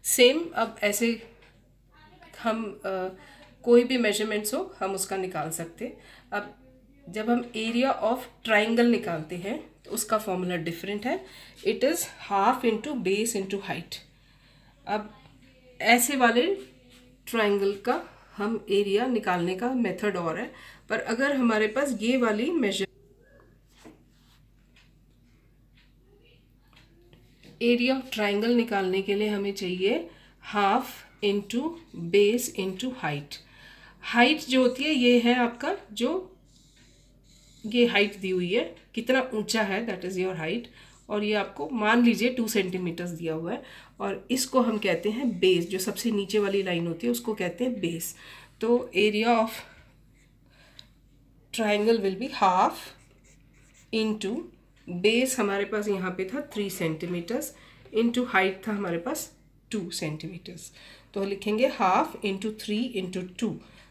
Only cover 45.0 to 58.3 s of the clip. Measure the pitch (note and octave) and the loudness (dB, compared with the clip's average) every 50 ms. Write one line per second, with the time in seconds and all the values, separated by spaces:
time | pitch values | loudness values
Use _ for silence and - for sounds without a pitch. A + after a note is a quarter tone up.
45 | - G#3 G#3 B3 C#4+ A#3+ F#3+ F3 F#3+ F#3 F3+ E3+ F3 F3 F#3+ F#3 F#3 A3 - - | 0 -2 -2 0 -2 -2 0 4 4 6 6 4 2 -2 -4 -4 -4 -4 -4 -2
46 | - A#3 G#3+ G3+ G3 F#3+ G#3 G#3+ G3+ G3 G3 G3+ F#3+ F#3 F3 E3+ E3+ E3+ E3 - | -2 0 0 0 -2 0 0 0 0 2 0 0 0 0 -2 -2 -2 -2 -4 -2
47 | - A#3+ A#3+ - - A#3 G#3+ G#3+ F#3+ F3 F3 - B3 C4 B3 G#3 F3+ E3+ E3+ E3 | -2 -2 -2 -2 -2 -4 -4 -2 -4 -4 -2 -2 -4 -4 -2 -2 -4 -4 -4 -4
48 | - - - - - - - - - - _ _ A3 A3+ A#3+ B3 B3 - - F#3 | -8 -10 -12 -16 -20 -20 -20 -20 -20 -20 _ _ 2 2 2 2 2 0 0 2
49 | G#3 G#3+ G#3 G#3 A3+ A#3 A#3 A3+ A3 A#3 - - - - - - - - _ _ | 2 4 2 2 2 4 4 4 2 0 -2 -12 -16 -18 -20 -20 -20 -20 _ _
50 | _ _ _ _ _ _ _ _ _ _ _ _ - - _ - - _ _ _ | _ _ _ _ _ _ _ _ _ _ _ _ -20 -20 _ -20 -20 _ _ _
51 | _ _ _ _ _ _ _ _ _ _ - - A3+ G#3 G#3 G#3 G#3 A3+ A#3 A3 | _ _ _ _ _ _ _ _ _ _ -6 -2 0 2 2 2 4 4 2 2
52 | G3 G3 F#3+ F#3+ B3 D4+ - - G#3 F#3+ F3+ F#3 G#3+ E4 - - - - - _ | 2 -2 -2 -2 -6 -8 0 2 2 4 6 4 4 2 2 -4 -16 -18 -20 _
53 | _ _ _ _ _ - - _ _ _ _ _ _ _ _ - - _ - A3 | _ _ _ _ _ -20 -20 _ _ _ _ _ _ _ _ -20 -14 _ -2 -2
54 | A3 A3 G#3+ G#3+ - F#3+ A#3 D#4 E4+ - - _ _ _ _ _ _ - F3 F3 | 0 0 -2 -2 -4 -4 -4 -6 -8 -12 -18 _ _ _ _ _ _ -10 -8 2
55 | F#3 G#3+ A3+ A#3+ C4 C4 - - G#3 G3+ G3 G3+ G3+ G3+ A3 G#3 G#3 G#3+ G3 F#3 | 2 4 4 4 2 2 0 0 0 0 0 -2 -2 -2 -2 -2 0 -2 -2 -2
56 | F#3 F#3 F3+ F#3+ F#3+ F#3+ A#3+ D4 D4 - - G#3+ G3+ G3 F3+ - F3+ D#3+ D#3+ D#3 | -2 -4 -4 -4 -6 -6 -6 -8 -8 -6 -6 -4 -4 -4 -4 -2 -2 -2 -2 -4
57 | F3 F3 F3 F3 E3+ - A3+ C#4+ D#4 - - - - - - - - - - G#3+ | -6 -6 -6 -6 -4 -4 -6 -6 -6 -8 -12 -18 -20 -20 -20 -20 -20 -4 -2 0
58 | A#3 A#3 A#3 B3 B3 B3 | 0 2 2 0 -2 2